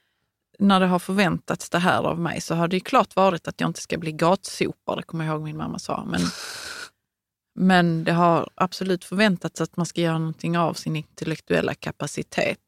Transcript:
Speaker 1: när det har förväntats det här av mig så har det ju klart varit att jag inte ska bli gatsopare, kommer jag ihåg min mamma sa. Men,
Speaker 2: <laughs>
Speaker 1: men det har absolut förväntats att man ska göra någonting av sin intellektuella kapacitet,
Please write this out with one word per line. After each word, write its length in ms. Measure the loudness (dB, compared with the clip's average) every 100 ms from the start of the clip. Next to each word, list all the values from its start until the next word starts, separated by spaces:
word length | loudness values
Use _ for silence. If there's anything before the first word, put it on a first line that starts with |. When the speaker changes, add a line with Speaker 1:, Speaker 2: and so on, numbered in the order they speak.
| _ _ _ _ _ 2
Speaker 1:
när 220 | 4 6
det 60 | 6
har 120 | 2
förväntats 720 | 0 2 2 0 -4 -8 -2
det 80 | 2
här 240 | 2 2
av 180 | 0 -2
mig 200 | -2 -4
så 140 | -4
har 140 | -2 0
det 80 | -2
ju 40 |
klart 360 | -2 -2 0 2
varit 320 | 2 2 -6
att 120 | -4
jag 100 | -4
inte 100 | -4
ska 180 | -6 -6
bli 140 | -6
gatsopare, 920 | 0 2 2 -2 -4 -4 -4 -6 -6
kommer 220 | -6 -6
jag 80 | -4
ihåg 80 | -4
min 140 | -6 -8
mamma 220 | -8 -8
sa. 260 | -6 -6 -4
Men, 140 | -2
Speaker 2:
<laughs> 1300 | -2 -4 -12 -12 -12 -14 -14 _ _ _ _ _ _
Speaker 1:
men 500 | 0 4 6 6 2
det 80 | 0
har 380 | 4 4 4 0
absolut 500 | -2 -4 -2 -2 -2
förväntats 560 | -2 2 2 2 -2 -4
att 160 | -4 -2
man 100 | -2
ska 140 | 0
göra 180 | 0 0
någonting 400 | -2 -4 -2 0
av 160 | 0
sin 220 | -2 -4 -6
intellektuella 800 | -6 -8 -6 -6 0 0 0
kapacitet, 840 | -4 -8 -8 -8 -6 -4 -2 0 -2